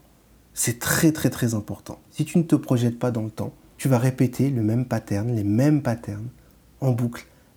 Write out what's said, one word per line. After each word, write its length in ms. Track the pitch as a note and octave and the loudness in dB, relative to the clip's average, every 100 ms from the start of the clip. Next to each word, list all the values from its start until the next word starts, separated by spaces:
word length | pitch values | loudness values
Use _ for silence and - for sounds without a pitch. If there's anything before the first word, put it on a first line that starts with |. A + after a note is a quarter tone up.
| _ _ _ _ _ - | _ _ _ _ _ -4
C'est 240 | B2 A#2 | -4 -2
très, 340 | - - D#3+ | -2 4 4
très, 160 | D3+ C3 | 4 -2
très 240 | - A#2+ | 0 -2
important. 460 | G#2+ - - - - _ | -2 -6 -12 -14 -18 _
Si 140 | - D3+ | -6 0
tu 120 | F3 | 0
ne 60 | |
te 120 | E3 D3 | 2 0
projettes 440 | - A#2+ A#2+ A#2+ | 2 0 0 -2
pas 120 | B2 | -4
dans 100 | A#2 | -4
le 80 | G#2+ | -6
temps, 240 | - G2 - - - | -8 -10 -12 -20 -6
tu 100 | C3+ | 0
vas 100 | B2 | 2
répéter 520 | C3 C3 B2 - C3+ | 2 2 0 2 0
le 120 | B2 | 2
même 220 | G#2+ A#2+ | 0 0
pattern, 500 | B2+ A2 - G2+ A#2+ | 0 -4 -2 -4 -2
les 120 | A2+ G2+ | -2 0
mêmes 360 | G#2+ D3 D3+ | 4 4 4
patterns, 460 | C3+ A2+ - G#2 A#2+ - - _ _ _ | 2 -4 -6 -10 -12 -14 -20 _ _ _
en 100 | C3+ | 0
boucle, 360 | A#2 A#2+ - - _ _ | 2 -2 -4 -14 _ _